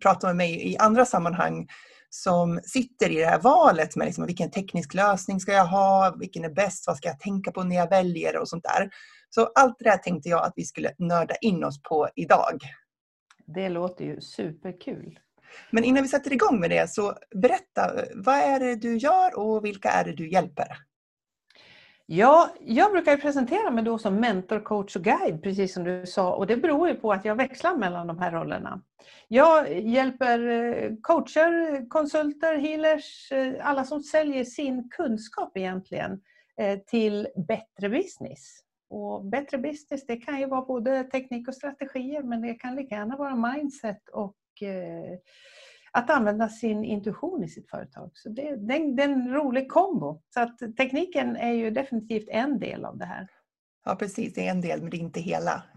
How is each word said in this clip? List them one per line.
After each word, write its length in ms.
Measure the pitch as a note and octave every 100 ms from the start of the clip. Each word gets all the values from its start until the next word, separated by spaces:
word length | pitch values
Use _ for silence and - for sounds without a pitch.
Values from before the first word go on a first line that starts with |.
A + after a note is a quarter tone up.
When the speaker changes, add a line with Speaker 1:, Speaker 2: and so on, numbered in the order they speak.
Speaker 1:
pratar 260 | G3 F#3 F#3+
med 80 | F3
mig 360 | F3 E3 F3+
i 40 | F#3
andra 280 | G#3+ A3+
sammanhang 640 | A#3+ G3 E3+ E3+ D#3+ E3 E3+ - - - _
som 500 | - F#3+ F3 F3 E3+
sitter 460 | - C4 B3 - F#3
i 60 | D#3+
det 100 | D#3+
här 120 | E3+
valet 580 | A3 F4 C#4+ E3 D3+ F#3
med 100 | D#3
liksom, 200 | E3+ E3
vilken 240 | F3 D#3+
teknisk 440 | G3 F#3+ F3 -
lösning 460 | F3+ G3+ F#3+ - F#3+
ska 120 | F#3
jag 140 | G3 F3
ha, 500 | G3 G3 F#3+ F#3+ -
vilken 260 | F#3 E3+
är 60 | E3
bäst, 340 | D3+ G3+ - -
vad 100 | D#3+
ska 120 | E3+
jag 120 | C#3+
tänka 320 | G3+ G3 G3
på 120 | F#3
när 120 | F3+ F3+
jag 140 | E3+
väljer 460 | F#3+ F3+ E3 D#3+ D#3+
och 120 | D#3+
sånt 160 | E3+
där. 260 | - F3 G3 - - - _
Så 200 | - A3+
allt 240 | - C4 -
det 60 |
där 120 | A3+ F#3+
tänkte 320 | F3 E3 E3+
jag 160 | E3
att 80 | E3 E3+
vi 80 |
skulle 300 | E3+ - D3+ -
nörda 360 | E3+ E3+ D#3+ E3
in 240 | A3 F3
oss 180 | C#3+ C#3+
på 260 | - D#3 D3+ -
idag. 420 | F3 F#3+ - - - - _ _ _ _ _ _ -
Speaker 2:
Det 220 | E3+ F#3+
låter 360 | E3+ F3+ F3+
ju 160 | D3 D3
superkul. 1000 | - - F3+ D#3+ F#3 F3+ - F3 - - _ _ _ - -
Speaker 1:
Men 140 | A3+
innan 180 | A#3+ C4+
vi 60 | C4+
sätter 240 | C#4+ C#4
igång 280 | C4+ G#4 A3+
med 100 | E3+
det, 200 | E3+ E3+
så 240 | - G3+ - -
berätta, 580 | F#3+ B3 F#4 - - G3 - -
vad 200 | - G3
är 260 | C#4 C#4+ C4+
det 160 | B3+ A3+
du 200 | A#3 A3+
gör 420 | C#4 F#4 F#4 -
och 260 | G#3+ G#3+
vilka 240 | G#3 G3 G#3
är 160 | F#3
det 80 | F3
du 180 | D3+ D#3+
hjälper? 460 | F3+ E3 - - - _ _ _ _ _ _ _ _ - - - _ -
Speaker 2:
Ja, 440 | D#3+ B3 D#4+ E4 -
jag 320 | - A#3 G4+
brukar 200 | F#4 D#4+
ju 60 | C#4+
presentera 520 | D4 C#4 B3 F#4 G4+
mig 140 | A#3+
då 140 | A3+ A3+
som 160 | G#3
mentor, 460 | G3 A#3+ F#3 F#3 G#3+
coach 360 | G#3+ G#3+ G3 G3
och 60 |
guide, 400 | F#3 E4 F#4 D#3+
precis 320 | G3 G3 F#3+
som 100 | F#3
du 220 | F3 F3+ F3+
sa. 280 | G3+ F3+
Och 120 | - F#3+
det 100 | A#3+
beror 320 | E4+ D4 F4
ju 60 |
på 180 | - A3
att 120 | G3+
jag 100 | G#3+
växlar 420 | G#3+ C4 C4 E4+ E4+
mellan 300 | F#3 F3 E3+
de 120 | E3+
här 140 | F3+
rollerna. 500 | E3 D3+ - - - - _ - - -
Jag 500 | A#3 D#4+ D#4 C4 E3+
hjälper, 720 | A3 B3 C4 C4 B3 A#3+ A#3+
eh, 420 | A#3 A#3+ A#3 A3 A3
coacher, 840 | - E4 - D4+ E4 E4+ D#4+ C#4 A#3+
konsulter, 680 | D#4 D4 D#4 D4+ D4 E4 D#4
healers, 760 | D4+ D#4 D#4 D4+ - - -
eh, 200 | C4+ C4 C4
alla 220 | D4 C#4
som 180 | C4 D4
säljer 420 | D4 D#4 D4+ C4
sin 440 | B3+ - C#4 B3+ A#3+
kunskap 640 | - D4 G#3+ - - F4 F#3+
egentligen, 640 | F#3 F#3 - F#3 D#3+ F#3+ - _ _ -
eh, 220 | G3+ G3
till 500 | - A#3 G#3+ G#3 G#3 - E3
bättre 400 | A3 - - G3+
business. 680 | C4+ F#4+ - - C#3 - - _ _ _
Och 340 | G#3 G#3 G#3
bättre 340 | G3 B3 C#4+ C4+
business, 480 | C#4+ D4 _ C4+ -
det 100 | A#3
kan 240 | D#4 C#4
ju 60 | C4+
vara 160 | C4
både 420 | C4 B3+ A#3+ C4+
teknik 440 | C4 C4 C4 A#3+ A#3+
och 60 |
strategier, 680 | B3+ C#4+ C#4 C#4 C4 B3+ D4
men 200 | B3+ A#3
det 120 | A#3
kan 220 | A#3 B3+ C4
lika 180 | C4+
gärna 220 | G#3 G#3+ C#4
vara 360 | C#4 B3 A#3
mindset 560 | C#4+ C#4 - A3 G3+ -
och, 500 | - G3+ - _ _
eh, 560 | G3+ F#3+ E3+ E3 - F#3 _ _ _ - - - _
att 180 | - A#3+
använda 380 | C4 G#3 G#3 A3
sin 360 | - A3+ G#3+
intuition 600 | A3 G#3 G3+ - D#4+ F4
i 40 | E3
sitt 220 | - -
företag. 400 | - C3+ - -
Så 140 | - -
det, 280 | A3+ D4 C4
det 180 | G#3
är 60 | D4
en, 160 | D4+ B3
det 60 |
är 60 | C#4+
en 260 | C4+ B3
rolig 360 | C#4 C#4+ B3 C4
kombo. 520 | D#4+ G4 B3 D3 - _
Så 60 | B3
att 180 | A#3 - A#3 A3
tekniken 600 | C4 C#4 F#4 D4 A#3+ A#3
är 160 | A#3+
ju 180 | A#3 A3+
definitivt 580 | A3+ C4+ A3+ A3 A3 G#3+
en 300 | A3 C#4 C4+
del 260 | - -
av 140 | - -
det 60 |
här. 240 | F3 - F#3+ _ _ _ _ _
Speaker 1:
Ja, 120 | - G3
precis. 380 | G3+ G#3+ A3+
Det 120 | F#3 F#3
är 40 |
en 100 | F#3
del, 200 | E3+ D#3
men 80 | E3
det 60 | E3+
är 20 |
inte 220 | E3 F3
hela. 420 | E3+ E3 E3+ D#3 -